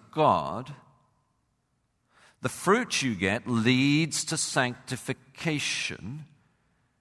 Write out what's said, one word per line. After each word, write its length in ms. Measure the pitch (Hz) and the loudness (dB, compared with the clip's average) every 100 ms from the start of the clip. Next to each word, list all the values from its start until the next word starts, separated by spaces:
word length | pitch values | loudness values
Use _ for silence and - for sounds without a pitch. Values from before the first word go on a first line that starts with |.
| - | -10
God, 600 | 151 147 87 71 98 135 139 _ _ _ _ _ _ _ _ _ _ _ _ _ _ - _ | 2 4 4 0 -8 -10 -18 _ _ _ _ _ _ _ _ _ _ _ _ _ _ -20 _
the 80 | 127 | -8
fruit 540 | - 175 226 240 - | -4 2 2 2 -2
you 100 | 131 | -2
get 340 | 95 95 117 113 | 0 0 0 0
leads 800 | 117 113 127 139 147 160 - - | 2 4 4 4 4 2 -2 -4
to 100 | 160 | -4
sanctification 1900 | - 147 123 120 - 127 - 127 _ - 165 147 - - - - 101 151 - _ _ _ _ _ _ _ | -2 0 0 -2 -8 -8 -6 -10 _ -8 -4 -2 -2 -4 -6 -8 -10 -12 -14 _ _ _ _ _ _ _